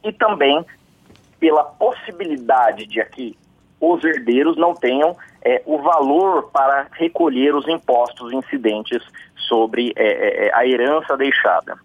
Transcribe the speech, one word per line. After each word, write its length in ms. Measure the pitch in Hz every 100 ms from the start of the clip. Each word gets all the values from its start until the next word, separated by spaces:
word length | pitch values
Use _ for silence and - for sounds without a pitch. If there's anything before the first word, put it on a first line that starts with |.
e 80 | 214
também 540 | 208 226 190 139 147 170 - _ _ _ - _ _
pela 240 | 330 151
possibilidade 1200 | 147 - - - - 170 170 143 117 131 117 104 107
de 180 | 113
que 340 | 107 - 120 - _ _ _ _
os 240 | 160 170
herdeiros 540 | 160 156 120 123 151 156
não 180 | 170
tenham, 400 | 170 123 127 160 180 - _
é, 200 | 120 127 -
o 120 | 151
valor 680 | 147 165 139 147 190 170 -
para 360 | 139 135 139 139
recolher 640 | - 165 - 170 127 139
os 140 | 143 135
impostos 640 | 160 - 123 120 - 120
incidentes 680 | 127 - 139 110 107 107 120 - - - -
sobre, 560 | - 117 113 113 120
é, 120 | - 110
é, 420 | - 104 - 104
é, 60 |
a 120 | - 127
herança 480 | 127 123 156 156
deixada. 600 | 135 139 - 107 90 - -